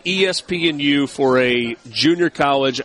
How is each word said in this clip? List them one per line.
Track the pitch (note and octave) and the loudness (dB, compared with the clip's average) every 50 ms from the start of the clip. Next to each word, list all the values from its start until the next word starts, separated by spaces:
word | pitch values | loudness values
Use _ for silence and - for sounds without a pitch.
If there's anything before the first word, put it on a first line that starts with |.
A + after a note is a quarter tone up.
| - | -6
E | F3 F#3+ F#3+ F#3+ | -4 -2 0 0
S | F#3 F3+ - | 0 -2 -4
P | - - F#3 E3+ E3 E3 | -6 -6 -6 -2 -2 -2
N | D3+ C#3+ | -2 0
U | C#3+ C#3+ C#3+ C#3+ C#3 C3+ | 0 0 2 2 0 -2
for | - - C#3 C3 B2+ B2+ | -2 0 2 2 4 4
a | B2+ B2 B2 B2 A#2+ A#2 A#2+ - - B2 | 2 2 0 0 -2 -4 -6 -10 -14 -12
junior | G#2+ - - D#3+ E3+ F3 F3 D#3 | -6 0 2 2 2 2 0 -2
college | - - D3 C#3+ C#3 C#3 C3+ C3+ B2 B2 | 0 0 0 0 2 2 0 0 -2 -4